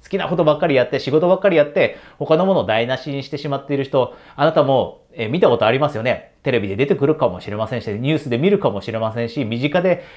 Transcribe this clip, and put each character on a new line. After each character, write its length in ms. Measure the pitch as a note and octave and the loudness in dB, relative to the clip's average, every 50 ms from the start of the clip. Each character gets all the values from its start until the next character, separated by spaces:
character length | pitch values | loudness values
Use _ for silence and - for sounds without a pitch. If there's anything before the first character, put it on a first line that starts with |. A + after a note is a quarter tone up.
| _ | _
好 60 | - | -8
き 80 | F#3+ F#3+ | -6 -4
な 80 | E3 - | -4 -2
こ 80 | F3 | 0
と 80 | E3 E3 | 2 2
ば 140 | D3+ D3 C#3+ | 2 2 2
っ 20 | |
か 80 | F#3+ E3 | 2 2
り 80 | C#3 | 2
や 80 | B2+ B2 | 2 2
っ 80 | - | 2
て、 80 | - B2+ | -2 -4
仕 100 | - C#3+ | -4 0
事 180 | C3+ D#3 F3 F3 | 0 2 4 4
ば 100 | F#3 F#3 | 2 4
っ 20 | |
か 100 | - G3+ | 2 2
り 80 | F#3 D#3 | 4 4
や 60 | D3 | 2
っ 100 | F#3+ - | 2 2
て、 240 | F#3+ C#3 G#2+ - - - - - - | 0 0 0 0 -6 -20 -20 -12 -8
他 180 | - D3+ D#3+ D#3+ | 0 0 2 2
の 80 | F#3 | 4
も 80 | F#3+ F#3+ | 2 2
の 60 | D#3 | 0
を 60 | G#2+ | 0
台 200 | G2 G#2+ A2+ A#2 | 0 0 0 0
無 100 | B2 C3 B2+ | -2 -4 -6
し 120 | - D3+ | -6 -8
に 140 | C#3 C#3 C3+ | -8 -8 -8
し 60 | - | -8
て 100 | - C#3+ | -10 -8
し 80 | - D3 | -6 -4
ま 100 | C#3 C3+ | -6 -6
っ 80 | - | -4
て 80 | - C#3+ | -4 -2
い 40 | C#3 | -2
る 60 | C3+ | -2
人、 300 | - - C3+ B2 - - - - - - | 0 0 0 0 0 -4 -16 -20 -16 -6
あ 100 | - D3 | 0 0
な 60 | D#3+ | 2
た 120 | D#3+ D#3+ C#3+ | 2 2 2
も、 420 | C3+ C3+ B2+ F#2+ E2+ - - _ _ | 4 4 2 2 0 -4 -16 _ _
え 140 | - - A2+ | -10 -8 -6
ー、 40 | A2 | -2
見 100 | C3 F3+ | 0 2
た 100 | A3 D#3+ | 4 4
こ 80 | A#2+ A2+ | 4 4
と 80 | G#2 | 4
あ 60 | A2 | 2
り 80 | A#2+ C3+ | 2 2
ま 100 | D3+ D3 | 0 -2
す 60 | - A2 | -2 -2
よ 60 | A2+ | -2
ね。 300 | B2+ A2+ - - - _ _ - | -2 -2 -2 -6 -18 _ _ -4
テ 80 | D3+ | 0
レ 80 | B2 A2+ | 0 0
ビ 80 | G2 G2 | 0 -2
で 80 | G2 | 0
出 100 | G2+ C#3 | 0 2
て 100 | C#3+ - | 2 2
く 120 | - C#3 D#3 | 2 2 0
る 80 | D3+ | 2
か 120 | - C3+ A2+ | 2 0 -2
も 140 | F2+ F#2 | -2 -4
し 80 | - - | -10 -8
れ 80 | G#2 G#2+ | -6 -6
ま 100 | A2 G#2 | -6 -4
せ 100 | B2+ A#2 | -6 -6
ん 40 | |
し、 80 | - A#2 | -6 -6
ニ 220 | G2+ G#2+ B2 C#3+ | -6 -4 -2 0
ュ 40 | D#3 | 0
ー 40 | D3 | -2
ス 100 | D3 C3+ | -2 -2
で 80 | A#2+ A#2 | -2 0
見 140 | D3+ G3 | 2 2
る 80 | G#3+ F#3+ | 2 2
か 100 | - B2+ | 0 0
も 120 | G2+ G2 | -2 -2
し 100 | - - | -8 -6
れ 80 | A2 A2 | -6 -4
ま 120 | A2+ A2 | -4 -4
せ 120 | A2 A#2 A#2 | -4 -4 -6
ん 60 | A2+ | -6
し、 140 | - - A2+ | -4 -6 -4
身 160 | G#2 A#2 A#2 | -4 -4 -2
近 220 | C3 D3 D3 F3+ | -2 0 0 0
で 220 | F3+ F#3 E3+ F3 - - - | 2 2 0 -2 -4 -16 -20